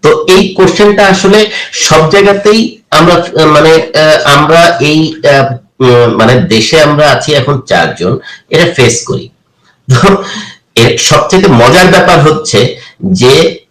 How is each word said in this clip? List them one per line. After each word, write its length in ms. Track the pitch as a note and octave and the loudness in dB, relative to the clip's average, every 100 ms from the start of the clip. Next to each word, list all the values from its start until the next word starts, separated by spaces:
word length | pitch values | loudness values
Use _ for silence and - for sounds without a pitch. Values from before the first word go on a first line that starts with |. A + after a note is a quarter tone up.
তো 240 | D3+ - - | 2 0 2
এই 260 | F#3 F#3 | 0 0
কোশ্চেনটা 520 | - F#3 E3+ G#3 G3+ G3 | 0 0 2 0 2 2
আসলে 440 | F#3+ G3 G#3 G#3+ - - | 2 2 2 0 -4 -12
সব 380 | - - D#3 D#3+ | -8 -2 0 2
জায়গাতেই 680 | G3+ G3+ G3+ G#3+ A3 A#3 - _ | 2 2 0 0 0 -2 -6 _
আমরা, 240 | D3+ E3+ | 0 0
আহ, 320 | E3+ F3 C#3+ D3+ | 0 -2 -2 0
মানে, 260 | D3+ D#3+ | 2 4
আহ, 540 | D#3+ - D3 D#3 D#3 D3 | 2 0 -2 2 0 2
আমরা 420 | C#3+ D3+ E3 E3+ - | 0 2 2 2 0
এই, 340 | C#3+ D#3 D#3 - - | -2 0 -2 -2 0
আহ, 260 | C#3 C3+ B2+ _ _ | 0 0 -6 _ _
উম, 380 | B2+ A#2+ A#2+ A#2 | 2 2 2 0
মানে 240 | A2+ B2 | 0 0
দেশে 420 | E2+ A2 - D#3+ | 0 -2 0 0
আমরা 280 | D3 D3 D3+ | 2 2 0
আছি 240 | B2+ - | 0 -2
এখন 260 | C#3+ B2+ C#3+ - | -4 -2 -4 -2
চারজন, 520 | F2+ D#2+ - F2+ - - - _ | -2 -2 -4 -6 -6 -10 -20 _
এটা 240 | D#3+ E3+ | -2 -2
ফেস 300 | E3+ A#2+ - - | 0 -2 -2 -6
করি। 220 | G2+ - _ _ _ _ _ - | -10 -10 _ _ _ _ _ -2
তো 320 | B2+ G3 F#3+ - - - - _ | 0 2 0 -4 -14 -16 -20 _
এর 240 | - A#2 - | -2 0 0
সবচেয়ে 500 | - D#3 - F#3 F#3+ | -2 -2 0 0 2
মজার 380 | B2 - F#3+ F#3 | 2 2 2 2
ব্যাপার 340 | F#3 - E3 | 2 2 2
হচ্ছে 560 | D3 D#3 - G2+ - - - _ F#2+ | 2 -2 -4 -2 -2 -6 -18 _ -6
যে 520 | F#2 B2 C#3+ E3 - _ | 0 2 2 0 -4 _